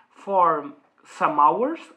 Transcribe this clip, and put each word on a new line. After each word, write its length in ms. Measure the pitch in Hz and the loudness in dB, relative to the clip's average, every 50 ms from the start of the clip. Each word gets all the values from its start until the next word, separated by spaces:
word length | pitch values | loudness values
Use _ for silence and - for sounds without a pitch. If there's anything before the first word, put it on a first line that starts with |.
| _ _ | _ _
for 640 | _ - - 196 196 185 180 165 160 147 143 143 - _ _ _ _ _ _ | _ -18 -10 -2 0 2 2 2 0 -2 -6 -10 -16 _ _ _ _ _ _
some 340 | - - - 180 165 151 151 | -20 -6 -4 -4 -2 2 2
hours, 400 | 147 156 170 202 247 302 330 - - - - | 2 2 2 0 -2 -4 -4 -8 -14 -20 -12